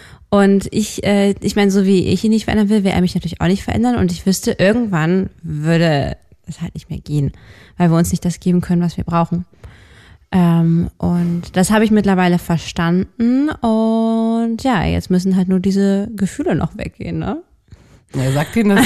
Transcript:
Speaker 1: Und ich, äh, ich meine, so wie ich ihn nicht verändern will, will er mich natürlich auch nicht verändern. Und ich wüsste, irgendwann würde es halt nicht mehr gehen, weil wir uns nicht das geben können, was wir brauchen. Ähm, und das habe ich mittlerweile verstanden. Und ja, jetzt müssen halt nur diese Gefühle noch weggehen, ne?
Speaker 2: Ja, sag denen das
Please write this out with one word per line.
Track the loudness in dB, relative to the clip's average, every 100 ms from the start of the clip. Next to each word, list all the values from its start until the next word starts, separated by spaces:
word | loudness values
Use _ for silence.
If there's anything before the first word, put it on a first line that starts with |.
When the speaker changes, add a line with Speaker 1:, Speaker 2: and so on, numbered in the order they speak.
| -20 -20 -2
Speaker 1:
Und | 2 4 4 0
ich, | -4 -4 -4
äh, | 0 2 2 0
ich | -2 0
meine, | 2
so | 2 4
wie | 2 2
ich | 0
ihn | 2
nicht | 0 0
verändern | 0 2
will, | 2
will | 2
er | 0
mich | 0 -2
natürlich | -6 -2
auch | 0
nicht | 0
verändern. | -2 -2 0 0
Und | 0
ich | -2 -2
wüsste, | -2 -2
irgendwann | 0 2 2 0 0 0 0 -2 -6
würde | -10 -4 0 2 2 0 -2 -6 _ -20 -18
es | -12
halt | -12 -12
nicht | -12
mehr | -12
gehen, | -4 -2 -2 -4 -16 -20 -14 -2
weil | 2
wir | 2
uns | 2
nicht | 0
das | -4 -4
geben | 0 0
können, | 0 0
was | 0 -4
wir |
brauchen. | -4 -2 -2 -4 -8 _ -20 -20 -20 -20 -20 -20 _
Ähm, | 0 2 4 2 2 -2 -4
und | -2 -2 -2 -4 -4 -2
das | 0
habe | 2 2
ich |
mittlerweile | 2 2 2 2 0
verstanden. | 0 -4 -4 -4 -2 0 -2 -2 0 0 0
Und | -2 -2 0 0 0 0 0 0 0 -2 -2
ja, | -2 0
jetzt | 0 -2 0
müssen | 0 2 0
halt | 2
nur | 0
diese | 0 0 2 0 -4
Gefühle | -4 -4 -4 -2 -2
noch | -2 -6
weggehen, | -12 -10 -8 -6
ne? | -6 -8 -12 _ _ -20 -20 -20 _
Speaker 2:
Ja, | -4 -2
sag | -2 -2
denen | 0 2
das | 4